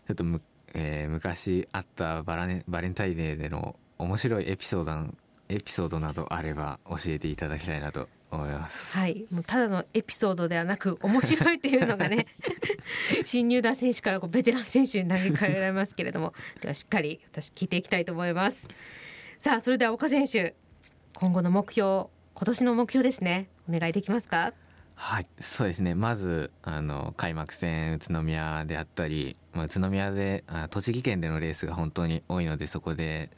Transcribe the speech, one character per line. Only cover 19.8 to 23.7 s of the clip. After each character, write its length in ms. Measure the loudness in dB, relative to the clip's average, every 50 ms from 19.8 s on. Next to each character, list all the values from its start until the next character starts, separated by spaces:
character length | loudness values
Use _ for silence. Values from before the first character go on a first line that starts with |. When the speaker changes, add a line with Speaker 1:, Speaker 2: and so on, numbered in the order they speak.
| 4
Speaker 2:
は 60 | 2 2
岡 160 | 2 0 2
選 180 | 4 4 4
手、 280 | 4 2 2 0 0 -4 _ _ -20 -20 -20 -20 -20 -20 _ -20 -20 -6
今 180 | 0 2 2 4
後 80 | 4 4
の 80 | 4
目 200 | 4 4 2 2
標、 380 | 2 2 2 4 4 2 0 -4 _ _ -20 _ -10
今 100 | -4 0
年 200 | 0 2 4 4
の 100 | 4 4
目 140 | 4 2 4
標 160 | 4 4 4
で 60 | 4 2
す 120 | 2 0
ね。 240 | 0 0 0 -2 -6 _ _ -4
お 100 | -2